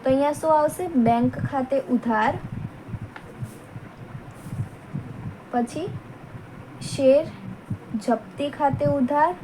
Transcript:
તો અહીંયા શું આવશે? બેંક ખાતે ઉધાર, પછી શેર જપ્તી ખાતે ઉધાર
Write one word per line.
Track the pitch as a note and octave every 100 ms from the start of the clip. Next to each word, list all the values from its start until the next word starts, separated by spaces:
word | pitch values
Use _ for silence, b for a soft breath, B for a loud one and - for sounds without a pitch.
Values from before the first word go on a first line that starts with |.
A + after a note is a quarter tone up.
તો | C4
અહીંયા | C4+ C#4+ D4
શું | D#4+ D#4
આવશે? | D4+ D4+ F4+ D#4+ A3+
બેંક | A#3 B3 - -
ખાતે | C#4 C4 C#4 - B3
ઉધાર, | A#3 A3 A3 F#4 - - - - - - - - - - - - - - - - - - - - - - - - - - - - - - -
પછી | B3 A#3+ - F4 - - - - - - - - - -
શેર | - C4+ C#4 D#4+ - - - - - - A3 -
જપ્તી | A3 - - C#4+ C#4
ખાતે | D4 - C#4+
ઉધાર | C#4+ B3 D4 D#4+ F4+